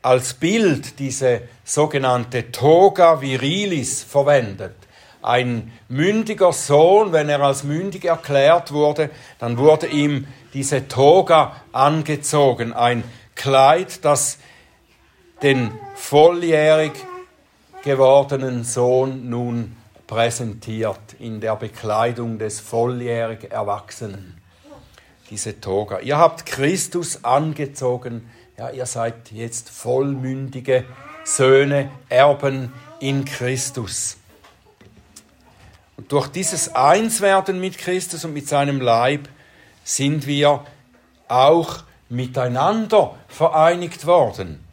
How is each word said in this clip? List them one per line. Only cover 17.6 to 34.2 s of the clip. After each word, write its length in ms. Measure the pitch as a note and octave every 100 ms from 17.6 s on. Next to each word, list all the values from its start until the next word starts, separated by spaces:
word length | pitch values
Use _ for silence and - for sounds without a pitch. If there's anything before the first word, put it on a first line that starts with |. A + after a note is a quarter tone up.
| _ F#4+
gewordenen 800 | C#3+ C3+ C3 C#3 C3+ C#3 C3 B2
Sohn 680 | A#2 B2 B2 B2+ C3+ C3 B2
nun 460 | A#2+ A#2+ A#2 A2 - _ _ -
präsentiert 960 | A2 A#2 A#2 A#2 G#2 A2 A2 A2 F#2+ - -
in 240 | A#2 A2
der 140 | A2 G#2+
Bekleidung 840 | A2 - A2 G#2+ A#2 A#2+ A#2 A2
des 220 | A2 G#2
volljährig 920 | - A#2 A#2+ B2 A#2+ A#2 A2+ A2 -
Erwachsenen. 880 | A2 G#2 G#2 - - A2 F#2+ F2+ E2+ _ _ D4 C#4+ _ _ _ _ _
Diese 280 | A2 A2 G#2
Toga. 400 | G2 G2 G2+ G2
„Ihr 200 | A#2+ D3
habt 260 | E3 D#3+ -
Christus 800 | - C#3+ F#3 - F3 E3 -
angezogen, 1040 | B2 C3+ D#3 D3 C#3 - B2+ B2 B2 A#2 - _ _ -
ja, 120 | C3
ihr 160 | C3+ B2
seid 460 | A#2+ A#2 A#2 -
jetzt 400 | A2 A#2 - -
vollmündige 1120 | - A#2+ B2+ C#3 C3+ C3 C3+ C3 C3 B2+ B2+ B2 - - -
Söhne, 640 | - - C3 C3+ C#3 C#3+ C3 - _
Erben 600 | B2 C#3+ C#3+ C#3 C3+ B2 - - -
in 260 | C3+ C#3 C#3
Christus.“ 920 | - B2 C3 - B2+ A#2 - - -